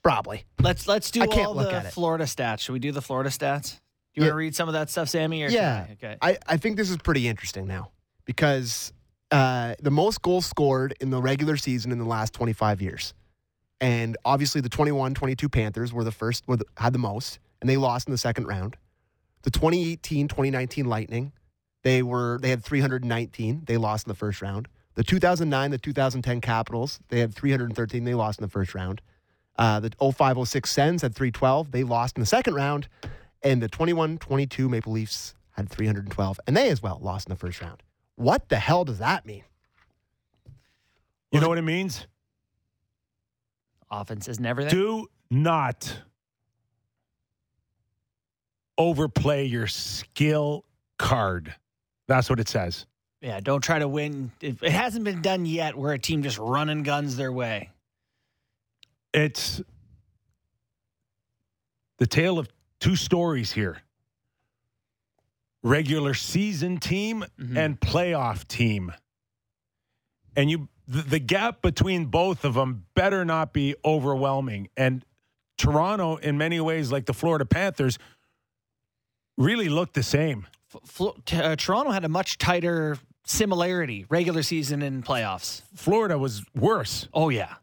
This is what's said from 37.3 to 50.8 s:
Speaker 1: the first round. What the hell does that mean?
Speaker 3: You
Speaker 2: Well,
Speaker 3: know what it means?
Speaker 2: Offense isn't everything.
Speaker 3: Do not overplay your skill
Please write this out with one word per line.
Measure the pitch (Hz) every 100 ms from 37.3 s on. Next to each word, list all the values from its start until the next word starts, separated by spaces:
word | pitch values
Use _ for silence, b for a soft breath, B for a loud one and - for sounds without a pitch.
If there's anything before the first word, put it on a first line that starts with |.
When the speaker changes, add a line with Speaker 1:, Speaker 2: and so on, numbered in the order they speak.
Speaker 1:
the | 90
first | 90 -
round. | 87 - _ _ _
What | - 117 269 -
the | 110
hell | - 175
does | 165 101
that | 107 214 113
mean? | 101 _ _ _ _ _ _ _ _ _ _ -
Speaker 3:
You | - _ _ _ _ _ _ _
Speaker 2:
Well, | 147
Speaker 3:
know | 160
what | 170
it |
means? | 160 175 190 - - _ _ _ _ _ _ _ _ _ _ _ _ _ _ _ _ _ _
Speaker 2:
Offense | 104 104 107 95
isn't | 110 117
everything. | 123 147
Speaker 3:
Do | 180 208 220 214 _ _
not | 127 160 160 131 110 - - - _ _ _ _ _ _ _ _ _ _ _ _ _ _ _ _ _ _ _ _ _ _ _ _ _ _ -
overplay | 170 147 151 - 143 143
your | 139 117 113
skill | - - - - - 151 151 147 147 _ _